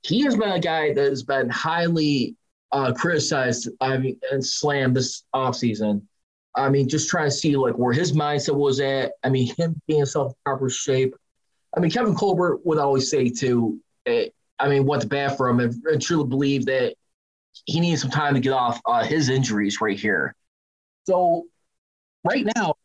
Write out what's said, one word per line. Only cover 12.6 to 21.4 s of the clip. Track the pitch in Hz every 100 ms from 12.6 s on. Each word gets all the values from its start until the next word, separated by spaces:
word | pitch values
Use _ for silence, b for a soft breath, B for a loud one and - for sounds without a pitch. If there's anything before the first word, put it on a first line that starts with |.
would | 175 156
always | 143 135 -
say, | 147 123
too, | 117 135 120 113 - _ _ -
eh, | 117 - _ _ _
I | 139
mean, | 139 135
what | 143
to | 110
bat | 139 139 135
for | 127
him | 120
and, | 120 120 160
and | 151
truly | - 170 135
believe | 135 139 139 120
that | 131 123 - _ _ _ _ _ - -
he | 156
needs | 170 151
some | 135
time | 147 147 139
to |
get | 131
off, | 131 120 120 -
uh, | 120
his | 110 156 131
injuries | 131 120 104 101 101
right | 110 98
here. | 107 92 65 - _ _ _ _ _ _ -
So, | 185 180 170